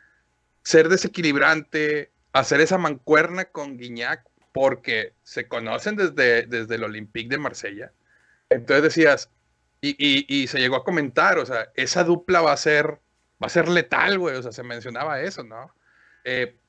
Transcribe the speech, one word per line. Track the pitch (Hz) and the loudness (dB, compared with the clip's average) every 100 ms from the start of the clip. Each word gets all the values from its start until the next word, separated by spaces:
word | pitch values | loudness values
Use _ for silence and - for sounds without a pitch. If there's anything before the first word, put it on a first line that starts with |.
| _ _ _ _ _ _ | _ _ _ _ _ _
ser | - 160 160 | 2 4 6
desequilibrante, | 185 - - 160 139 147 156 151 156 151 151 139 _ _ | 4 0 -2 0 2 4 2 -2 -4 -2 -4 -6 _ _
hacer | 135 127 143 | -2 2 4
esa | 160 185 | 4 2
mancuerna | 160 135 - 151 170 180 180 | 0 -4 2 2 2 -2 -10
con | 156 143 127 | -10 -12 -12
Guiñac, | 123 117 120 160 _ _ _ | -12 -10 -8 -8 _ _ _
porque | 135 135 127 - 110 107 - | 0 0 0 -2 -4 -4 -10
se | - - 120 | -14 -12 -8
conocen | 120 113 113 208 214 | -6 -4 -4 -4 -2
desde, | 180 143 123 117 113 | 0 2 4 4 0
desde | 120 110 113 | -6 -4 -6
el | |
Olympique | 107 107 107 117 117 | -6 -8 -12 -10 -6
de | 139 | -6
Marsella. | 139 - 104 101 - _ _ _ _ _ - | -6 -8 -12 -12 -16 _ _ _ _ _ 0
Entonces | 131 117 139 | 0 2 2
decías, | 151 160 156 135 - _ _ _ _ _ | 4 4 4 4 0 _ _ _ _ _
y, | 143 143 | -8 -2
y, | 143 139 139 | 2 2 0
y | 139 127 | -2 -2
se | 139 | 0
llegó | 127 131 | 0 0
a | |
comentar, | 196 170 139 156 185 170 | -2 -2 -2 2 2 2
o | 127 | -2
sea, | 120 107 | -4 -6
esa | - 131 175 | -4 -2 0
dupla | 170 175 - 180 | 2 0 2 2
va | 160 | 2
a | 143 | 2
ser, | 156 147 151 151 _ _ _ - | 2 2 0 -4 _ _ _ -10
va | 113 | -2
a | |
ser | 170 165 | 0 2
letal, | 175 160 - 180 196 | 2 0 0 0 0
güey, | 170 131 | -2 -6
o | |
sea, | 120 | -8
se | 110 | -12
mencionaba | 120 120 120 117 151 139 | -14 -12 -10 -8 -6 -6
eso, | 175 190 | -6 -10
¿no? | 120 110 139 _ _ _ _ _ | -14 -18 -20 _ _ _ _ _
Eh, | 127 127 123 - | -8 -4 -4 -8